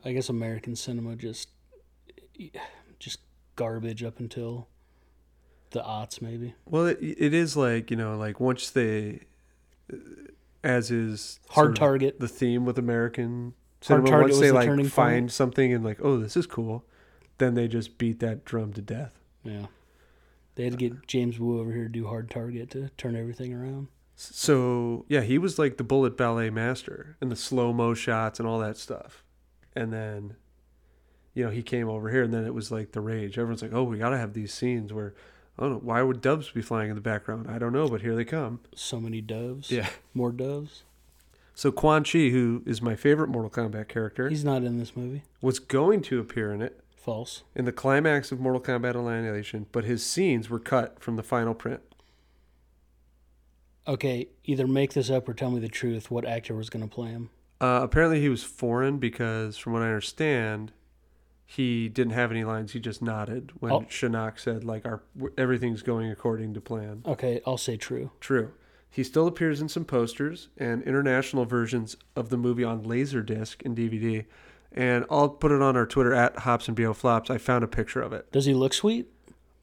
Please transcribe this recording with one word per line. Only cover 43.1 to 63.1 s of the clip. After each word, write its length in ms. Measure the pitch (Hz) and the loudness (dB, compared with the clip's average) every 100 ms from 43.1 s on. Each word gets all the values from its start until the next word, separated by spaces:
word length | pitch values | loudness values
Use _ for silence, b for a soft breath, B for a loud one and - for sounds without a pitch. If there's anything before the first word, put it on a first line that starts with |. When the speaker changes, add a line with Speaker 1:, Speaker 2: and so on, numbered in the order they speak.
| 151 143 | 4 4
Speaker 2:
Mortal 220 | 123 110 | -2 -2
Kombat 360 | - 113 107 107 | -2 -4 -4 -6
character, 400 | 117 110 - 131 | -4 -4 -2 -2
Speaker 1:
He's 160 | 151 | 0
not 200 | 147 135 | 0 0
in 140 | 123 120 | 0 -2
this 180 | 117 - | -4 -6
movie. 260 | 123 139 - _ | -8 -8 -12 _
Speaker 2:
was 200 | 127 127 | 0 0
going 420 | - 135 165 214 | 0 2 4 4
to 160 | - 123 | 2 -2
appear 320 | 113 - 107 | -2 -4 -4
in 100 | 104 | -4
it 180 | 117 - _ _ | -6 -10 _ _
Speaker 1:
False. 460 | - 110 120 - - - | -8 -8 -8 -14 -10 -4
Speaker 2:
in 80 | |
the 80 | 123 | -4
climax 580 | 120 135 139 156 143 135 | 0 4 4 4 2 0
of 80 | 127 | -2
Mortal 220 | 131 127 | 0 0
Kombat 340 | 127 123 123 | 0 0 0
Annihilation, 720 | 120 120 113 113 104 104 110 101 | -2 -2 -2 -2 -4 -6 -8 -6
but 120 | 120 | -4
his 200 | 110 120 - | -2 -2 -2
scenes 420 | - 190 120 110 | 0 2 2 0
were 120 | 117 | -6
cut 400 | - 131 117 - | 0 0 0 -6
from 160 | - 113 | -6 -4
the 60 | |
final 300 | - 123 117 | 0 0 0
print. 260 | 113 117 127 - _ _ _ _ _ _ _ _ _ _ _ _ _ _ _ _ _ _ _ - | -2 -6 -8 -12 _ _ _ _ _ _ _ _ _ _ _ _ _ _ _ _ _ _ _ -4
Speaker 1:
Okay, 420 | 135 139 123 127 _ | -2 0 -2 -6 _
either 220 | - 135 131 | -2 0 2
make 260 | 135 139 | 2 2
this 160 | 147 123 | 0 2
up 180 | 131 123 | 0 -2
or 60 | |
tell 160 | 113 131 | -4 -2
me 100 | 120 | -2
the 80 | 113 | -4
truth. 420 | - 123 113 - | -4 -2 -4 -4
What 160 | 120 117 | -4 -4
actor 280 | 117 - | -6 -6
was 140 | 110 110 | -8 -6
gonna 160 | 117 110 | -8 -8
play 200 | - 117 | -8 -8
him? 200 | 117 117 _ _ - | -8 -12 _ _ -2
Speaker 2:
Uh, 200 | 127 123 | 2 2
apparently 380 | 127 156 165 156 | 4 4 6 4
he 80 | 143 | 2
was 160 | 117 | 0
foreign 540 | - - 120 120 135 143 | -4 -4 0 2 2 0
because, 580 | 120 - 117 113 110 104 | -2 -2 -2 -2 -4 -6
from 160 | - | -4
what 100 | 117 | 0
I 40 | 113 | 0
understand, 840 | 110 - - 156 131 110 107 107 - _ _ _ _ _ _ _ | 0 -2 -2 2 2 0 -4 -8 -16 _ _ _ _ _ _ _
he 420 | - 127 117 113 | -2 0 0 0
didn't 240 | 110 117 | 0 0
have 180 | 117 117 | 2 0
any 140 | 113 | 0
lines. 280 | 110 110 107 | -2 -4 -6
He 80 | 120 | -8
just 200 | 113 104 | -8 -4
nodded 480 | 113 | -4